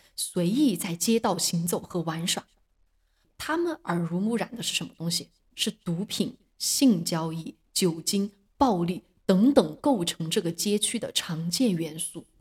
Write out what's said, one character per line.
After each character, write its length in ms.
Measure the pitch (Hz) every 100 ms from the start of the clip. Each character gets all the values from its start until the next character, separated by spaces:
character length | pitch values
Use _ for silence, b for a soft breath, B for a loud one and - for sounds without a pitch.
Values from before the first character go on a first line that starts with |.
| b
随 320 | - - 185 175
意 300 | 240 294 175
在 180 | 185
街 240 | 170 - 226
道 200 | 226 170
行 280 | - 170 175
走 140 | 190
和 220 | - 175
玩 240 | 165 160 180
耍。 180 | - - _ _ _ _ _ _ _ _ -
他 200 | - 320
们 200 | 339 302
耳 140 | - 175
濡 220 | 165 175
目 160 | 214 233
染 180 | 185 233
的 60 |
是 120 | -
什 120 | - -
么 60 | -
东 140 | 165
西？ 180 | 165 - _ _
是 160 | - -
毒 340 | - - 170
品、 320 | 208 - 175 - _ -
性 480 | - - 269 180
交 280 | 165 165 165
易、 240 | 160 160 - _
酒 260 | - 180 165
精、 300 | - 202 202 - _ -
暴 280 | 262 185
力 180 | 170 185 - _ -
等 260 | 185 240
等 240 | 277 160 151
构 240 | 294 233
成 260 | 170 - 165
这 100 | 214
个 120 | 170
街 260 | 170 208 208
区 200 | - 233
的 120 | -
常 380 | - - 160 170
见 220 | 170 247
元 260 | 170 160 160
素。 260 | - 170 - _